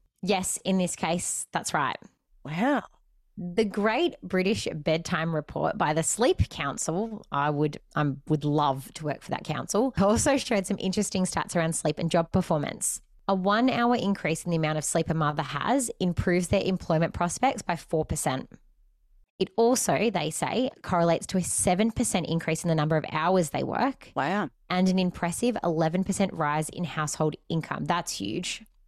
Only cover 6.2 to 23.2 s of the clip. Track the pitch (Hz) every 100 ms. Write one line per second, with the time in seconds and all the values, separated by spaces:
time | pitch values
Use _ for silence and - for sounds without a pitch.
6.2 | 254 370 - - 143 - - 170 226 214
7.2 | - 143 151 147 151 - _ - 147 135
8.2 | - 156 147 151 147 135 - - 151 -
9.2 | - - - 127 - 202 262 - 196 220
10.2 | 311 269 - 202 190 196 190 202 202 190
11.2 | 185 170 - 175 165 165 156 - 165 175
12.2 | 165 190 - 156 - - - - - -
13.2 | - 190 185 214 254 240 240 240 196 196
14.2 | 160 160 175 165 156 156 - 170 160 160
15.2 | 151 151 139 151 - 269 233 - 180 165
16.2 | - 175 175 202 - 185 - 160 165 -
17.2 | 175 - 262 208 - 165 - 156 156 160
18.2 | 147 131 - - _ _ _ _ _ _
19.2 | _ - 185 - 233 247 - 147 226 185
20.2 | 151 - 143 214 254 - - 175 170 165
21.2 | - 190 170 - 196 180 226 - 240 180
22.2 | - 165 - 160 175 160 151 160 - 156